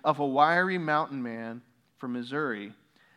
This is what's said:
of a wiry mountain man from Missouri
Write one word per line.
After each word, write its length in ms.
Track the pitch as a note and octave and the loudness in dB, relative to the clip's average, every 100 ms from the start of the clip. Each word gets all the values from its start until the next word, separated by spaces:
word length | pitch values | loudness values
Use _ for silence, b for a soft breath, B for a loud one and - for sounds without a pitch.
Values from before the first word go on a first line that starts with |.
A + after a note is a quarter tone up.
| - | -2
of 140 | D3 | 0
a 60 | C#3+ | 2
wiry 520 | C3 D3+ E3+ F#3 F#3 | 4 6 6 2 0
mountain 440 | D#3 D3+ D3+ C#3 | 0 0 0 -4
man 400 | A#2+ A2+ A2+ A#2 - _ _ _ | -6 -6 -10 -12 -16 _ _ _
from 160 | B2+ | -8
Missouri 580 | B2 A#2+ C#3+ D3 G#2+ G2+ G#2+ _ b b | -8 -6 -4 -2 -4 -8 -14 _ b b